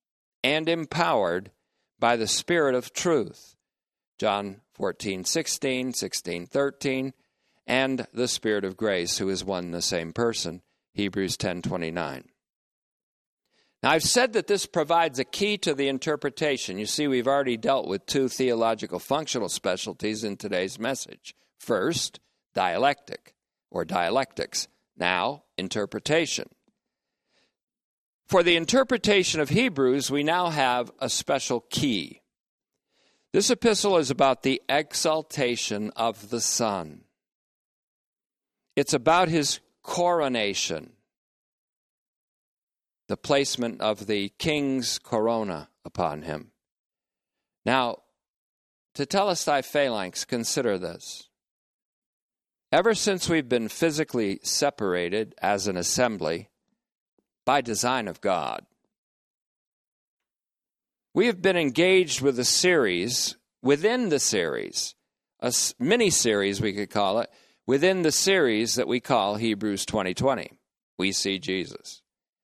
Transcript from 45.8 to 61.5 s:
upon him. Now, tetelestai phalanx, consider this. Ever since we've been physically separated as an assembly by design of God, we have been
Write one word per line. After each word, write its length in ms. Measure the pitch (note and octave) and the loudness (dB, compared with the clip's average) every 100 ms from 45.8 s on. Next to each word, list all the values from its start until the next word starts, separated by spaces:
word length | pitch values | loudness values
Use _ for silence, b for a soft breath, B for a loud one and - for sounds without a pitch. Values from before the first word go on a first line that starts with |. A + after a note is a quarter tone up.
upon 380 | - - F2 D2+ | -12 -4 -4 -4
him. 300 | D#2+ D#2 - _ _ _ _ _ _ _ _ _ _ _ - | -8 -10 -10 _ _ _ _ _ _ _ _ _ _ _ 0
Now, 320 | C3 A#2+ - _ _ _ _ _ _ _ _ _ - | 2 2 -4 _ _ _ _ _ _ _ _ _ -10
tetelestai 680 | C#3 G3 G3+ E3+ - C#3+ B2+ | -4 0 0 0 0 0 0
phalanx, 600 | D3 C#3 A2 F#2 - - | 0 0 0 -4 -8 -6
consider 520 | B2 A2+ - A#2+ F#2+ | -4 -2 -2 0 -2
this. 500 | F2 E2+ - - - _ _ _ _ _ _ _ _ _ _ _ _ _ _ | -4 -10 -14 -18 -20 _ _ _ _ _ _ _ _ _ _ _ _ _ _
Ever 240 | D3 G3 G#3 | 2 4 2
since 340 | G#3+ F#3+ - | 0 -2 0
we've 200 | E3 B2+ | 0 2
been 180 | A#2+ A2 | 0 -2
physically 720 | - E3 D3+ D#3 B2 G#2 G2 | -2 0 0 -2 0 -2 -2
separated 920 | - - C#3+ - G2+ F2+ F2 G2+ A2 - | -4 -2 0 0 -2 0 0 -2 -4 -2
as 280 | F#2 G2+ G2 | 0 0 0
an 100 | F2+ | -2
assembly 720 | E2+ - B2 G#2 D#2+ E2+ - _ _ _ _ _ _ _ _ _ - | -2 0 0 0 -4 -4 -6 _ _ _ _ _ _ _ _ _ 0
by 140 | C#3+ | 0
design 480 | A#2+ G#2+ A#2+ C3 G#2 | 0 -2 0 -2 -4
of 140 | E2+ | -4
God, 440 | G2+ F2+ C#2 G1+ - _ _ _ _ _ _ _ _ _ _ _ _ _ _ _ _ _ _ _ _ _ _ _ _ | -2 0 -2 -6 -12 _ _ _ _ _ _ _ _ _ _ _ _ _ _ _ _ _ _ _ _ _ _ _ _
we 140 | - A#3 | 2 2
have 140 | F#3 | 4
been 160 | G3 | 2